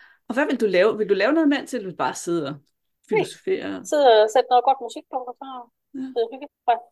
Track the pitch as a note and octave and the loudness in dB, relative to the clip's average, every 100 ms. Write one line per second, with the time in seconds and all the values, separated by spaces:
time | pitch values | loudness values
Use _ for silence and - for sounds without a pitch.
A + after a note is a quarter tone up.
0 | - _ _ A3+ D4+ C4 A3 F3+ G#3 G#3+ | -20 _ _ -2 -2 0 2 4 4 2
1 | G3+ G3 G#3 D#4+ D#4 C#4+ - B3 F#3+ D#3+ | 0 2 2 2 2 0 -4 -8 -10 -6
2 | C3+ F3+ - E3+ C#3 D3 _ _ _ _ | -6 -6 -6 -4 -4 -10 _ _ _ _
3 | _ A3 - - - F#3+ G3 F#3+ - D4+ | _ -2 -2 -6 -6 -6 -6 -10 -4 2
4 | C#4 A3 G#3+ B3+ B3 B3 A#3+ B3+ A#3 D4+ | 6 6 6 2 2 2 2 0 -4 -14
5 | - C4+ B3 B3 C4+ B3+ A#3+ _ _ C4+ | -12 -10 -10 -14 -16 -16 -18 _ _ -14
6 | C4 B3 A#3 C4 C#4+ _ - A#3 - | -8 -4 -4 -6 -16 _ -2 -2 -4